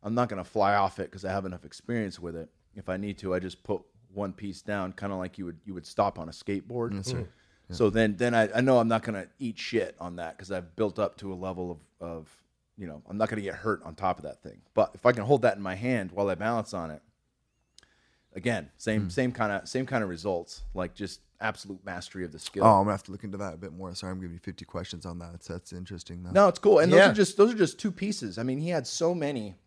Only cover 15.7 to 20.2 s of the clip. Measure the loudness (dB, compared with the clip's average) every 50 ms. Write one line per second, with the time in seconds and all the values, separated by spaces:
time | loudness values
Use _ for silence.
15.7 | -6 -4 -2 -2 -2 -2 -2 -4 -2 -2 0 0 0 0 0 -2 -2 -2 -4 -6
16.7 | -6 -8 -8 -8 -10 -12 _ _ _ _ _ _ _ _ _ _ _ _ _ _
17.7 | _ -20 _ _ _ _ _ _ _ _ _ _ _ -4 -2 0 0 0 -4 -8
18.7 | _ _ -2 0 2 2 2 0 0 0 0 0 0 0 0 0 0 -2 -6 -4
19.7 | -4 -4 -4 0 0 -2 0 0 -4 -4